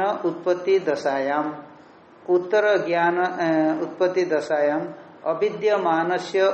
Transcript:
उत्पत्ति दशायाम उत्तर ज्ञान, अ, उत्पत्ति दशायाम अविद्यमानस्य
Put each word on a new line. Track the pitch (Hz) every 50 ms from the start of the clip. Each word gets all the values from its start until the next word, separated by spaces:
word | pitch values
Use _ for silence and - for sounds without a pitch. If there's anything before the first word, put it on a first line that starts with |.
| 190
उत्पत्ति | 202 208 - - 170 160 - - 180 180 180 - 190 196 190
दशायाम | 165 160 143 - - 143 139 139 135 139 143 151 151 151 151 - - - - - - - - - - - - - - -
उत्तर | 180 180 175 180 - 214 208 208 208 180 160 165
ज्ञान, | 170 170 170 175 175 180
अ, | 180 180 180 - 175 165 160 156 156 156 160 156
उत्पत्ति | 170 160 - - 190 180 180 185 180
दशायाम | 175 156 151 143 - 160 151 147 147 147 156 175 175 - - - - - - -
अविद्यमानस्य | 156 165 156 196 208 - 170 185 214 208 196 185 170 160 160 165 170 180 180 180 - - 190 190 190